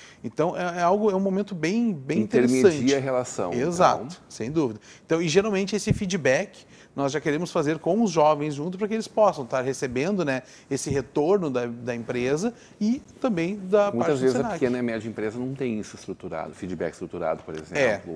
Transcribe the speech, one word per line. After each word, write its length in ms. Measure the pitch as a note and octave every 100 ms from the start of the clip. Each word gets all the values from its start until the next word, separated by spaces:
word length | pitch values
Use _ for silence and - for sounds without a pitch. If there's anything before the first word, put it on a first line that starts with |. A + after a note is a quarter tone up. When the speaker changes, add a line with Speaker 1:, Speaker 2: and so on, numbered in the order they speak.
| - -
Speaker 1:
Então, 320 | B2 - E3 F3+
é, 220 | F3 F3
é 20 |
algo, 300 | F3 G#3 G#3+
é 40 | F#3+
um 40 |
momento 340 | G3 F#3+ G3+
bem, 400 | F3 D#3+ A3 A#3
bem 260 | D#3+ C3+ D#3+
Speaker 2:
Intermedia 380 | G#3+ B2+ B2 C4
Speaker 1:
interessante. 360 | G#3+ D3+ B2+ C#3
Speaker 2:
a 40 |
relação, 540 | C3+ B2+ B2 - F#2
Speaker 1:
Exato, 520 | A#2+ D3+ F3 E3+ D#2 A#2+
Speaker 2:
então. 120 | F3 -
Speaker 1:
sem 200 | - A2+
dúvida. 280 | D#3+ C3+ G#2+ - - -
Então, 160 | E3
e 60 | F3
geralmente 480 | E3 G#3+ F#3+ G3 G#3+
esse 160 | G#3+
feedback 720 | - G3 F#3 C3 C#3 G3 - - - - -
nós 160 | C#3
já 80 | C#3+
queremos 320 | D#3+ D3 F3
fazer 260 | E3+ D3 D#3
com 220 | D#3+ G3+
os 80 | A3+
jovens 440 | D#3+ D3+ D3+ D3+ C#3+
junto 220 | D#3+ F#3
pra 100 | G#3
que 60 |
eles 120 | A3 G#3+
possam 360 | - G#3 D#3
estar 160 | A#2+ C3
recebendo, 640 | B2+ C3 C#3 B2 D#3 G3+
né, 200 | D3+ C3 - - -
esse 180 | C#3 -
retorno 600 | C#3 B2 - D3+ G#3 D#3+
da, 160 | B2+ A#2+
da 280 | A#2+ A#2+
empresa 600 | A#2 A2+ B2 B2 D3 A3+ A#3 - -
e 220 | G#3+ C4+ - -
também 380 | C4 F3 E3+ G#3
da 340 | F#3 G#3 G3+
Speaker 2:
Muitas 60 | A#2
Speaker 1:
parte 160 | E3+
do 60 | C#3
Speaker 2:
vezes 140 | C3 B2
a 20 |
Speaker 1:
senac. 140 | -
Speaker 2:
pequena 240 | F3 B2+ B2
e 40 |
média 280 | A#2+ A2+ A2
empresa 280 | G#2+ G#2+ A#2+
não 160 | B2+
tem 240 | C3+ C3 G#2+
isso 200 | F#2+ -
estruturado, 560 | - F#2 F#2 D#2+ D#2+
feedback 400 | D2+ F#2 E2+ F2
estruturado, 500 | - F2 F2+ D#2+ D#2+
por 100 | -
exemplo, 240 | D#2 D#2 D3
Speaker 1:
É. 240 | B2+ G2 F2